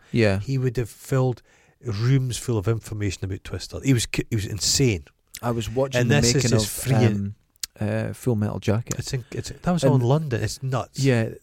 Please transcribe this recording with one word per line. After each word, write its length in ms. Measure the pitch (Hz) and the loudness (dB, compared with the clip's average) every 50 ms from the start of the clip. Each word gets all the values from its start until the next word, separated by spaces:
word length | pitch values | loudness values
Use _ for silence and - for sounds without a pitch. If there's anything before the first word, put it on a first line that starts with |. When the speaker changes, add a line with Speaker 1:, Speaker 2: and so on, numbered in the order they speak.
| _ _ | _ _
Speaker 1:
Yeah. 280 | - 117 110 104 95 98 | 0 2 4 4 2 0
Speaker 2:
he 180 | 101 127 135 | -2 -2 -2
would 180 | 131 127 127 117 | -2 -2 -2 -2
have 120 | 131 120 - | -4 -6 -6
filled 520 | - - - - 139 131 131 127 120 - - _ _ _ _ _ _ _ - | -10 -16 -6 -2 0 0 0 0 -2 -6 -10 _ _ _ _ _ _ _ -8
rooms 540 | 123 104 101 113 123 135 135 131 127 110 | -6 -4 0 2 4 4 4 2 0 -4
full 200 | - - - 120 | -4 -4 -2 -2
of 100 | 107 92 | 0 0
information 560 | 113 117 110 - - 110 104 104 101 92 - - | 0 -2 -2 -4 -8 -6 -4 -4 -4 -4 -4 -6
about 200 | 95 98 - - | -6 -6 -8 -8
Twister. 360 | - - 92 - - - 90 - | -10 -10 -10 -10 -10 -10 -2 2
He 100 | 139 135 | 2 2
was 140 | 117 - - - | 2 2 -2 -4
c-, 120 | - - - | -4 -4 -2
he 60 | 120 | -2
was 100 | 107 95 | -4 -2
insane. 580 | - 107 98 - - - - 139 123 104 82 - - _ _ _ _ - - | -4 -6 -4 -2 0 2 2 2 2 2 0 -4 -10 _ _ _ _ -14 -8
Speaker 1:
I 100 | - 120 | -6 -4
was 180 | 117 117 107 107 | -4 -4 -4 -4
watching 320 | 110 131 135 135 131 123 | -2 -2 -2 0 0 0
Speaker 2:
And 100 | 123 117 | 2 4
Speaker 1:
the 40 | 147 147 | 4 4
Speaker 2:
this 80 | 117 120 | 4 4
is 60 | 120 143 127 | 4 2 2
Speaker 1:
making 80 | 120 | 4
Speaker 2:
his 120 | 113 110 107 | 2 2 2
Speaker 1:
of, 60 | 101 | 0
Speaker 2:
free 260 | - - - 127 131 | -4 -4 -2 0 2
Speaker 1:
um, 400 | 110 117 110 104 101 101 101 107 - _ _ _ _ - - - - | 4 4 4 2 0 -4 -6 -8 -12 _ _ _ _ -16 -14 -8 -4
uh, 340 | 107 104 110 110 110 107 107 | -4 -2 -2 -2 -4 -6 -8
Full 220 | - - 127 117 | -4 -2 0 0
Metal 240 | 104 107 101 - 98 | 2 0 -2 -2 -2
Jacket. 360 | - - 98 113 - - - - | 0 0 0 0 -2 -4 -6 -8
Speaker 2:
It's 140 | - - - | -6 -6 -6
in, 100 | 127 110 - | -8 -8 -8
it's, 180 | - - - - | -8 -8 -8 -8
that 220 | 120 - - 175 | -12 -6 -2 -2
was 120 | 180 165 135 | 0 2 4
Speaker 1:
And 80 | 135 | 4
Speaker 2:
all 40 | 123 | 4
in 40 | 127 120 | 6 4
London. 400 | 120 139 160 160 147 117 104 107 | 4 2 2 0 0 -2 -2 -2
It's 180 | 104 - - | -4 -4 -6
nuts. 380 | - 131 131 117 101 - - - | -6 -4 -4 -4 -4 -4 -4 0
Speaker 1:
Yeah, 300 | 135 135 123 117 110 110 - - | 2 4 4 2 2 -2 -4 -10